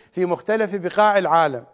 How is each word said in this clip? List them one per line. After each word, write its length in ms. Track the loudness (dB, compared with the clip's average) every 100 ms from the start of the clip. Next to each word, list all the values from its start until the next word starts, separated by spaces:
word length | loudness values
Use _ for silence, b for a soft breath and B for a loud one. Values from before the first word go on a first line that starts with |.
| b
في 140 | -4 -2
مختلف 480 | -2 -2 -2 -2
بقاع 440 | -4 -4 0 2 2
العالم 480 | 2 2 2 -2 -12